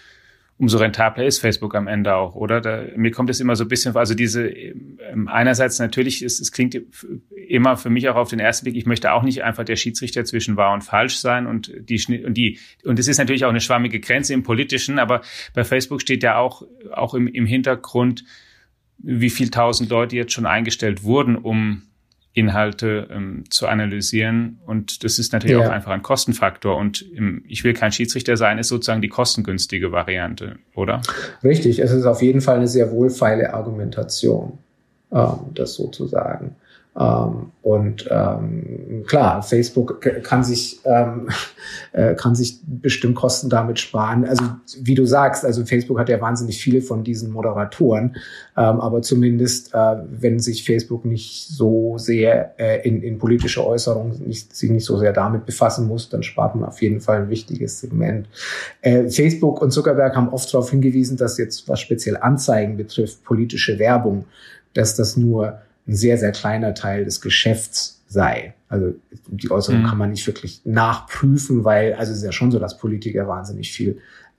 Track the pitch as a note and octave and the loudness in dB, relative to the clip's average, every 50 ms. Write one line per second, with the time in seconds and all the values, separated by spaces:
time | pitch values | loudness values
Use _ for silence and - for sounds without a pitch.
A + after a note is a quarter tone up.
0 | - - - _ _ _ _ _ _ _ _ - C3 A#2 G#2+ A2 G#2+ A2 G2+ - | -20 -20 -20 _ _ _ _ _ _ _ _ 0 2 4 4 4 4 2 2 2
1 | A2+ A2+ - - B2+ C3+ B2+ - - A2+ G2 - A2 G#2 - G#2 G2+ G2 G#2+ G#2 | 2 2 2 0 0 0 0 2 2 0 0 0 -2 -4 -4 -4 -2 -2 0 0
2 | G2+ G2+ G2 F#2+ F#2+ F2+ F2+ G2+ G#2+ G#2 A2+ A#2 A2+ A2+ A2 A2 A2 - - A2+ | 2 2 2 2 0 -2 -4 -4 -2 0 0 0 0 -2 -4 -4 -6 -6 -2 0
3 | A2+ A#2 A2+ - B2+ A#2 A#2+ - B2+ B2 A#2+ A2 A#2 A2 A#2+ A2+ - C3 A2 A#2 | 0 0 2 0 -2 -2 0 0 0 0 2 0 0 0 -2 -2 -2 0 0 2
4 | A#2+ G2+ A2+ G#2+ A#2+ A2 G#2 A#2+ A#2 A2 - - - - - - - - - - | 2 2 2 0 0 0 0 -2 -4 -4 -6 -8 -12 -14 -14 -16 -16 -18 -18 -18
5 | - - - A2 G#2 - - A2+ A#2+ C3 B2+ A#2 C3 B2+ A#2+ - A#2+ A2 - B2+ | -14 -8 -6 -4 -4 0 2 2 4 4 4 4 2 0 0 -2 -4 -2 0 0
6 | B2+ C3 B2 - B2 B2 - - C3 - - - B2+ B2+ B2+ B2 - - - - | 0 0 -2 -4 -6 -6 -6 -4 -6 -6 -2 0 -2 0 -2 -4 -10 -12 -18 -20
7 | - - - B2 - _ - - - - F3 A#2+ B2 - - - - B2+ A#2 B2 | -16 -14 -14 -14 -16 _ -20 -18 -8 -2 2 4 4 4 4 2 0 -2 0 0
8 | A#2+ C3+ A#2+ A#2 A#2+ - - A2+ G#2 A2 A#2 - C3+ B2+ A#2 A#2+ G#2+ A#2+ A#2 - | 2 0 2 2 0 0 0 0 2 2 0 0 -2 -6 -6 -4 -2 -2 -2 0
9 | - F2 D2 A2 A#2+ C3+ B2+ C3+ - A2+ A2+ - A2+ - A2+ - - A#2+ A2+ - | 0 2 2 2 2 0 -2 -2 -2 -4 -4 -4 -4 -4 -4 -4 -4 -4 -6 -6
10 | B2+ A#2 - B2 A#2 A#2 - A2+ A2 - G#2 G2+ G2+ G2 G2+ G2+ G2+ - - G#2 | -8 -6 -6 -6 -6 -4 -4 -4 -2 -2 0 2 2 2 2 0 -2 -2 0 0
11 | A#2 C3 - - - B2+ A#2+ B2 B2 A#2 A2+ A2 G#2 - - - A#2 - A#2 G#2 | 0 0 -2 -2 -2 0 0 0 -2 -2 -4 -6 -6 -8 -14 -14 -8 -4 -4 -4
12 | - - A#2+ A#2 - C3 A2 A2+ A#2+ G#2+ - - - - _ _ - C3+ B2 A2+ | -2 -2 -4 -4 -2 -4 -2 0 0 -2 -2 -4 -14 -20 _ _ -4 -2 0 0
13 | B2 C#3 D3 D3 C#3 A#2+ C3+ B2+ C3+ B2 A2+ A#2 A2+ - B2+ A#2+ A#2+ A#2+ G#2+ G#2+ | 2 2 2 2 2 2 0 2 2 2 2 0 0 2 2 2 0 0 -4 -4
14 | - - B2 C3+ C#3 C#3 C#3 B2+ B2 - A2+ A2+ A#2+ - C3+ B2+ - - C#3 C#3+ | -2 0 0 0 0 0 -2 -2 0 0 0 0 0 -2 -2 -4 -2 -2 0 0
15 | B2 G#2+ B2 A#2+ - - - - - - - B2+ A#2 - - C3 C3 - D3 C3 | 2 2 0 0 -2 -6 -16 -16 -16 -8 -4 -2 -2 0 0 -2 -2 -2 -6 -6
16 | - - C3 A#2+ B2 A#2 A2 A#2 B2 C3 - - - - - - - G#2 - - | -4 -2 -2 0 2 2 2 2 2 0 -2 -8 -20 -20 -20 -20 -18 -10 -6 -4
17 | B2+ A#2+ - B2+ B2 A#2+ B2 B2 A#2+ G#2+ B2 C3 B2+ C3+ B2+ B2+ - - - B2 | -4 -2 -2 0 -2 -2 0 0 0 0 2 0 0 0 -2 -2 -4 -4 -2 0
18 | B2 B2 B2 A#2+ - - - - _ _ _ _ _ _ _ _ _ _ _ - | 2 0 0 -2 -8 -20 -20 -20 _ _ _ _ _ _ _ _ _ _ _ -14
19 | - - B2+ A#2 A#2 A#2+ A#2 - C3 A#2 - A#2+ A#2+ A#2 A#2 G#2+ B2 G#2 B2 A#2 | -8 -4 -2 0 0 0 0 0 -2 0 2 2 2 2 2 0 -2 0 0 0
20 | A#2+ A#2 A#2+ A#2+ A#2 A#2+ - - A2+ E2+ D2+ A2 A#2 A2 A2+ - - G#2+ G2 F2+ | 0 0 -2 -4 -4 -4 -4 -2 0 0 0 0 0 -2 -4 -2 -2 -2 -2 -2
21 | G#2 G#2 A#2+ C#3+ C#3+ B2 A#2 A2+ - A2 A2 A2 G#2+ G#2+ G#2 G2+ - _ _ _ | 0 2 2 2 4 2 2 0 0 -2 0 0 0 0 -2 -4 -8 _ _ _
22 | _ _ _ _ _ _ - A#2 A2 G#2 F#2+ G#2 G#2+ G#2 G#2 - A#2 A2 G#2+ G#2+ | _ _ _ _ _ _ 0 2 2 2 4 2 0 0 -2 -2 -2 -2 -2 -2
23 | G#2 - - G2+ G2 F#2+ F#2+ - - - - - - - - G#2+ G#2+ G#2 G2 G#2 | -4 -6 -8 -10 -8 -8 -8 -10 -8 -4 -4 -2 0 0 0 0 0 0 -2 -4
24 | F#2+ - - A2 A2 A2 A2+ A#2 A#2 A2+ A#2 - - - A2 A2 G#2 - - - | -4 -2 0 0 0 2 0 0 -2 -2 -6 -12 -8 -4 -4 -4 -4 -6 -8 -6
25 | - A2+ - - A#2 - - A2 A2+ A#2 C3 A#2 A#2 A2 - G#2 G#2 G#2 F#2+ G2+ | -4 -2 -2 -2 -2 -2 -2 0 2 4 4 6 4 4 0 -2 -4 -4 -4 -4
26 | - - C3+ C3 - - A2+ - - F#2+ - - - G2+ F#2+ D2 G#2 G#2 G2+ - | -2 -2 -2 0 0 -2 -2 0 0 -2 -2 -2 -2 -2 0 0 0 -2 -2 -4
27 | G3 F#3+ E3 C#3 A2 G2 F2+ - - - A2 - - B2 A#2 - - G#2+ G#2 - | -10 -10 -6 -4 -4 -2 -4 -4 -10 -10 -6 -2 0 0 2 2 2 0 2 0
28 | A#2+ A2+ - B2+ - - A#2+ A2 A2+ G#2 G#2+ A2 A2+ - B2+ G#2 - - A2+ A2 | -2 -2 -4 -4 -2 0 0 2 2 2 2 0 -2 -2 -2 -2 -2 0 0 0
29 | G2+ G#2 - - A#2+ - - - G2+ - F#2+ F#2 - - - F#2+ F2+ F2+ F2 F2 | -2 -2 0 0 0 0 0 -2 -2 -2 -2 -2 -2 -4 -4 -2 -2 -2 -2 -2
30 | F2 - F#2 F2+ F2 F2 - - - - - - _ _ - - F#2+ F#2+ - B2 | -2 -2 -2 -4 -4 -6 -6 -8 -10 -12 -14 -14 _ _ -6 -4 -2 -2 -2 -2
31 | A#2+ - - - - - - - - C3 D#3 E3 - B2 A#2 - C#3+ A#2+ B2 C3 | -2 -6 -6 -6 -8 -12 -6 0 4 4 4 6 4 4 4 4 4 4 4 4
32 | B2 B2 A#2 - B2 B2+ C3 C3+ C3 C3+ B2+ A#2+ B2 A#2 A#2+ B2+ A#2 G#2+ A2+ A#2 | 4 4 4 4 4 4 4 4 4 4 4 4 4 4 4 4 2 4 4 2
33 | B2 B2+ B2+ - B2+ G#2+ A2 A2+ A#2 - - - G#2+ A#2 A2+ G#2+ G#2 - - - | 2 2 2 2 2 2 2 2 0 -2 -2 -4 -6 -6 -6 -6 -6 -6 -4 -6
34 | - - - - - A#1+ A1+ A1 - - - - _ _ _ _ _ _ _ _ | -6 -6 -4 0 0 2 2 0 -2 -6 -12 -14 _ _ _ _ _ _ _ _
35 | _ - - C#3 - - - - - - - - C2 - - - - - - - | _ -2 2 2 2 2 2 -2 -8 -10 -6 -6 -6 -6 -4 -6 -6 -8 -6 -8
36 | - - - - - - - - - G1+ - _ _ _ _ _ _ _ - - | -6 -4 -2 -2 -2 -2 -4 -8 -10 -12 -14 _ _ _ _ _ _ _ -4 0
37 | B1+ A#1 A#1 A#1 A1+ A1+ - A1+ A1+ - - _ - A2 G#2+ G#2 G#2 - G#1+ - | 2 2 2 2 0 -2 -4 -6 -8 -12 -12 _ 0 2 2 2 2 0 -2 -4
38 | - - A1 A1 - - - - G#2+ - A1 A1 A2 - - - - - A2+ A2+ | -4 -2 0 0 2 0 -2 -2 -4 -4 -6 -6 -8 -8 -10 -12 -10 -10 -10 -10
39 | G#2 - - D3 C3 G2 F2+ G2 G2+ - - A#2 A#2 - - C3+ A#2+ - - - | -4 2 4 4 4 4 2 0 -2 0 2 2 2 2 0 0 0 0 -2 -2
40 | - C3 - - - - B2+ B2+ B2+ A#2+ A#2+ A#2 - - - - - C3+ A#2+ A#2+ | -2 -2 -2 -2 -2 0 2 2 2 2 0 -2 -4 -6 -8 -4 0 4 4 4
41 | A#2+ A#2 A#2 A#2+ A#2+ - - - - - - - - - - - - - - - | 4 2 -2 -6 -6 -6 -6 -6 -8 -10 -14 -18 -18 -16 -16 -16 -14 -6 -2 2
42 | A2+ A2+ E2 - - A#2+ A#2 A#2+ B2 - - - - D3+ C3 A#2+ - C#3 C3 - | 2 2 2 2 2 2 2 2 0 -2 -4 -8 -12 -12 -8 -2 -2 -2 0 2
43 | - A#2+ B2 - - B2+ A#2 - - B2+ A#2+ A2+ A2+ A2+ A#2 - - - - A2 | 2 0 2 2 2 0 0 0 -2 0 0 2 2 0 -2 -4 -6 -4 -2 -2
44 | G#2+ G#2+ A#2 A#2+ B2 B2 C3 A#2+ A#2+ A#2+ A#2 - - - - C3+ C3 A#2+ C3+ C3 | 0 0 2 2 2 2 2 0 0 -2 -4 -8 -14 -18 -14 -4 0 2 4 4
45 | C3 A#2+ C3 C#3+ C#3 C3+ C3+ - - C3 A#2 A#2+ A#2 - B2+ A#2+ A#2+ - C3 A#2 | 4 6 6 4 4 4 2 0 -2 -2 -2 -2 -2 0 0 0 0 0 0 0
46 | A#2+ A#2 A#2+ G#2+ A2+ A#2 A#2+ A#2+ A#2+ A#2 G2 - - B2+ B2 C3 B2+ - A#2+ A2 | 0 2 0 0 0 -2 -2 -2 -4 -4 -6 -4 0 2 2 2 2 0 -4 -4
47 | A2 A#2+ A#2 A2 A#2 A2 A2 A2+ G#2+ A2+ G#2 G2+ G2+ G2+ - - D#3+ B2 A2 G#2+ | -4 -4 -6 -6 -6 -8 -6 -4 -2 -2 -2 -2 -4 -4 0 2 4 4 4 4
48 | A#2 B2+ B2+ - - - - - - - - - A#2 A2 A2 A#2 A#2 A2+ A2+ A#2 | 2 -2 -4 -6 -14 -16 -18 -20 -20 -8 0 2 4 4 4 2 0 0 0 0
49 | A#2+ - C3 B2 B2 A#2+ A#2+ A#2 B2 A#2+ - - - - - A2+ A2 A2 A2 A2 | 0 2 4 4 4 4 4 4 2 0 0 -4 -6 -4 0 2 4 4 2 0
50 | - - - A2+ B2 A#2+ A#2 A#2 A#2 B2 A2+ - - - A2+ A2 - - A#2+ A#2 | -4 -10 -6 -2 0 2 2 2 0 -2 -4 -4 0 0 0 0 0 -2 -6 -4
51 | - A#2+ A#2 A2+ - - - - - - D#3+ C3+ A#2 A2 A2+ A2+ A2+ A#2 A#2 A#2 | -4 -2 -4 -4 -6 -8 -14 -14 -14 -8 -2 0 2 4 4 2 2 0 -4 -4
52 | A#2 A#2 A#2 A2+ A2 A2+ A2+ - - - - - A2+ A2 A2 G#2+ - B2 A2+ A2+ | -2 0 2 4 4 4 4 4 2 -2 -6 -4 -2 0 0 0 0 0 0 0
53 | - A#2 A2 G#2 - A2+ A#2 A#2+ - A#2 - - - - A#2 A#2+ - B2 A2+ A2 | -2 -4 -6 -2 2 2 4 4 2 0 0 0 0 0 0 0 0 0 -2 -2
54 | A2 A#2 A2+ - - - A2+ - - _ - - - A2+ A2+ A2+ A2 - G2 G2 | -2 -4 -6 -6 -8 -8 -8 -10 -12 _ -8 -4 0 2 2 2 0 0 0 2
55 | G#2+ G#2 G2+ - G2 G#2+ A2 A2 - - A2 - B2 A2 - - A#2 A2 A2+ A#2 | 2 2 4 2 2 0 0 -2 -4 -4 0 2 2 2 2 2 -2 -2 -2 -4
56 | A#2 - - - - - - - A2 G#2+ - - G#2+ G#2 - - A2 G#2 G#2 G#2+ | -6 -6 -6 -6 -6 -4 -2 -2 -2 0 0 -2 -4 -6 -4 0 0 0 0 0
57 | - - G#2+ G#2 G2+ G#2 A2+ A2 - - - - - A2+ - - - A2+ A2 A2 | 0 0 0 0 0 -2 -4 -6 -6 -8 -8 -6 -6 -6 -8 -10 -10 -6 -2 -2
58 | A2 G#2 G#2 A2 G#2 - - - - - - - - - - _ - B2 B2 B2 | 0 0 -2 -4 -6 -10 -14 -12 -10 -10 -8 -8 -10 -12 -8 _ 2 4 4 4
59 | A#2+ - - - D3 D#3+ E3 D#3+ E3+ D#3 - - D3 C3+ B2+ D3 C#3+ D#3 C#3 C3 | 4 2 2 4 4 4 4 4 2 2 2 2 2 2 2 4 2 4 4 4
60 | C3+ C3 B2+ B2+ A#2+ A#2+ - B2+ - - - C3 A#2+ - - C#3 C3 C3 B2 C3 | 4 4 4 2 0 0 0 -2 -4 0 0 0 2 2 2 2 4 4 4 4
61 | B2+ B2+ C3+ B2 - - - - A#2 - - - - - - - - - A#2+ A#2 | 2 2 0 0 0 0 0 -2 -4 -4 -6 -8 -4 -4 -4 -2 -2 -2 -4 -2
62 | - - - - - A#2+ C#3 C3+ - - A#2+ G#2+ G#2 G#2 G#2+ G#2 G#2 - - - | -2 -2 -2 0 2 2 2 2 2 2 2 2 2 0 -2 -6 -8 -6 -2 -2
63 | A2 G#2+ - - _ - A#2+ A2+ A#2 A#2 - - - - F2 E2+ G#2+ A#2 B2 B2 | -2 -2 -4 -8 _ 0 0 0 0 0 -2 -2 0 0 0 2 4 4 4 4
64 | A#2 A2 G2 G2 - - _ - - - - - _ _ - - A2+ G#2+ - - | 2 2 0 -2 -4 -8 _ -20 -20 -20 -20 -20 _ _ 0 0 0 2 2 0
65 | A2 G#2 - B2+ A#2+ A#2 A#2 A2 G#2+ G#2+ - - - _ _ _ _ - G#2+ G2 | 0 0 2 2 2 4 4 2 0 -2 -6 -10 -16 _ _ _ _ -4 -2 2
66 | A2 A#2+ A#2 G#2+ G#2+ G#2 G2+ - - G#2 G#2+ A2 A2+ G#2+ G2+ - - G2+ G2 G#2 | 4 4 4 4 2 0 -2 -2 -2 -2 -2 0 -2 -2 -2 -4 -4 -4 -2 -2
67 | G2+ G2+ - - - F#2 - - - A2+ A2 - - - - - - - - _ | -2 -4 -4 -6 -4 -2 0 2 2 2 2 0 -2 -6 -6 -8 -8 -8 -10 _
68 | _ - G2 G2 F2+ - - - - - - _ _ - G#2+ G2 F#2 E2 - - | _ -4 0 2 2 2 0 -2 -6 -12 -16 _ _ -6 -4 -2 -2 -2 -4 -8
69 | _ _ - - _ - - G2 - - F2+ G2 G2 - B2+ A2+ A2+ A2+ A2 G#2 | _ _ -20 -20 _ -12 -10 -8 -4 -2 -2 0 0 2 2 4 4 2 2 0
70 | G#2 G2+ G#2 G2+ - - G#2 - - - - - - - A2+ A#2 A#2 A2 A2+ - | -2 -2 -4 -4 -6 -6 -6 -8 -8 -14 -14 -10 -6 -2 0 0 2 0 0 -4
71 | - - - - - C3+ C#3 C#3+ C#3 - C3+ A#2+ G#2 G#2+ G#2+ G#2 A2 A2 G#2 - | -6 -12 -4 0 2 4 4 4 2 0 0 2 4 4 4 4 4 2 0 -2
72 | A#2 A2 A2 G2+ G#2 G2 F2 - B2 B2 A#2+ G#2+ - G#2 - - - A2 G#2+ G#2 | -4 -4 -4 -4 -6 -6 -4 0 0 2 2 2 -2 -4 -8 -6 -6 -4 -4 -4
73 | - G#2+ G2+ G2+ G2 G2 F#2 F#2 F#2+ G2+ G#2 G2+ G2+ - - - - G2+ - - | -4 -4 -4 -4 -4 -4 -6 -8 -8 -10 -10 -10 -10 -10 -8 -4 -4 -4 -4 -4
74 | - - - - - _ _ | -8 -20 -20 -20 -20 _ _